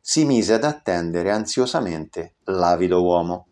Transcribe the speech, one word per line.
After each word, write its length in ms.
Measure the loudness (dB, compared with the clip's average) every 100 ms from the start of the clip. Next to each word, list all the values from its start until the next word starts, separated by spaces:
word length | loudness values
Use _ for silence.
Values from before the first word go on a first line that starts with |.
si 240 | -2 0
mise 300 | 2 2 4
ad 100 | 2
attendere 640 | 0 -4 -4 -2 -2 -2 0
ansiosamente 1040 | -2 -2 -2 -2 -2 -4 -6 -8 -10 -12 _
l'avido 580 | -6 0 2 2 2 2
uomo. 440 | 2 2 0 -6 -10